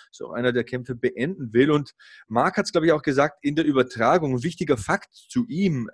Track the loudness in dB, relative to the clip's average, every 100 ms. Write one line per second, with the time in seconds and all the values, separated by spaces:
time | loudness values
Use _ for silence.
0 | -20 -16 -10 -2 0 0 -4 -8 -8 -4
1 | -4 -2 -6 -6 0 2 4 2 -2 _
2 | -20 -20 -4 0 0 0 -2 0 2 2
3 | 2 2 0 0 -4 0 2 2 0 2
4 | 2 2 2 -2 -4 -4 -2 -2 0 -4
5 | -4 _ -6 -4 -2 0 0 0 -4